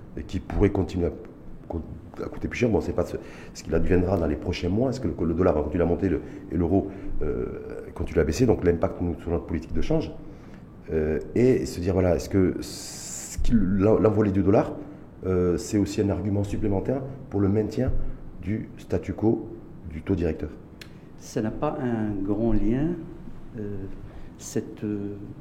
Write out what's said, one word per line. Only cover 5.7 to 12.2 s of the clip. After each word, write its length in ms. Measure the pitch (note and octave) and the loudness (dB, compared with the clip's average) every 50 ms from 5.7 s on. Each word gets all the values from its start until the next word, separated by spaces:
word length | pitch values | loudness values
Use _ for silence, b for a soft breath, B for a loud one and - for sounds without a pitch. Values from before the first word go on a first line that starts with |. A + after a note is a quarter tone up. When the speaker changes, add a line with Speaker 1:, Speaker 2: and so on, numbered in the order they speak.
| - F2 E2+ | 2 2 2
Speaker 1:
à 40 | E2+ | 2
monter 220 | E2+ D#2+ F#2+ F#2 | 2 2 2 0
le, 120 | D#2+ C2+ B B B B B - | 0 0 B B B B B -4
et 60 | - E2+ | 0 0
l'euro, 300 | F2 D#2+ F#2 G2 - B B B B B B - | 2 4 4 2 2 B B B B B B 0
euh, 240 | D2+ D2 B1 B1 B1 - - - - - A1 - - - - | 0 0 0 -2 -4 -6 -6 -8 -10 -10 -12 -12 -12 -10 -8
continue 260 | - - - - E2+ | -6 -6 0 2 2
à 40 | D#2 | 2
baisser ? 240 | D#2 D#2 - C3 A2+ | 4 4 4 4 4
Donc 180 | F#2+ - - | 4 6 4
l'impact, 360 | F2 E2+ E2 - F2 - - | 4 4 4 2 -2 -2 -2
nous, 120 | F2+ F2 E2 - | -2 -2 -2 -4
sur 100 | - E2 | -2 -2
notre 160 | E2+ E2 - | -2 -2 -2
politique 280 | - E2+ D#2+ - - - | -2 -4 -4 -2 0 2
de 80 | D#2+ | 2
change. 300 | D#2+ - D#3 D#3+ - - - - B B B B B B B B B - - - - - | 2 4 2 2 0 -2 -6 -12 B B B B B B B B B -18 -18 -16 -8 -4
Euh, 280 | D#2+ D#2+ D#2 D#2 D2+ C#2+ - - - | -2 0 0 0 0 -2 -4 -2 2
et 320 | G#2 B2 B2+ B2 - - E2 | 4 6 6 6 4 2 -2
se 120 | - E2+ | -4 -2
dire, 140 | F2 F#2+ F2 | -2 2 2
voilà, 220 | F#2 F2+ F2+ E2+ | 4 4 4 4
est-ce 140 | D#2 | 2